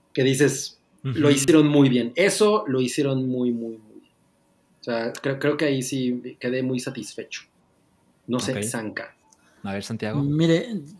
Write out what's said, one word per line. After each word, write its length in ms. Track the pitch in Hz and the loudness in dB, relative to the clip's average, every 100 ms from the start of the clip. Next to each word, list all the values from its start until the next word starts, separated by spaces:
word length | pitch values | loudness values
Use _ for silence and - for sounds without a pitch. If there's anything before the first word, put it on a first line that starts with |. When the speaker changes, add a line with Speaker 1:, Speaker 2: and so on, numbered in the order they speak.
| _ | _
Speaker 1:
que 100 | - | 0
dices, 560 | 131 135 139 139 - - _ _ | 2 4 2 0 -8 -14 _ _
Speaker 2:
Ujú. 140 | 135 120 | -6 2
Speaker 1:
lo 120 | 147 | 4
hicieron 380 | 139 156 156 147 | 4 6 6 6
muy 200 | 147 135 | 6 4
bien. 240 | 120 117 - | 4 0 0
Eso 480 | 196 196 214 208 - | 0 4 4 2 0
lo 140 | 131 | -2
hicieron 480 | 127 - 139 131 131 | -2 0 0 0 -2
muy, 240 | 127 123 | -2 -2
muy, 240 | 117 113 113 | -2 -6 -12
muy 240 | 110 - | -18 -20
bien. 120 | _ _ _ _ _ _ _ _ | _ _ _ _ _ _ _ _
O 40 | |
sea, 280 | - 117 117 | -6 -4 -4
creo, 260 | - 143 135 | -4 -4 -2
creo 180 | 147 147 | -2 0
que 100 | 156 | 0
ahí 160 | 135 | 0
sí 540 | 127 135 127 123 120 - | -2 -2 -2 -4 -6 -10
quedé 220 | 123 127 | -6 -4
muy 180 | 131 127 | -2 -4
satisfecho. 640 | - 120 - - - - - _ _ _ _ _ _ _ - | -6 -10 -12 -12 -12 -14 -18 _ _ _ _ _ _ _ -6
No 140 | 123 | -4
sé, 120 | 107 | -2
Speaker 2:
Ok. 100 | 127 | -4
Speaker 1:
Sanka. 520 | 107 120 107 - - _ _ _ _ _ | -4 -6 -8 -10 -14 _ _ _ _ _
Speaker 2:
A 100 | - | -8
ver, 100 | 101 | -6
Santiago. 400 | 196 214 214 143 | -6 -6 -4 -2
Speaker 3:
Mire, 460 | 143 151 165 165 247 208 147 | 0 2 4 2 0 -8 -10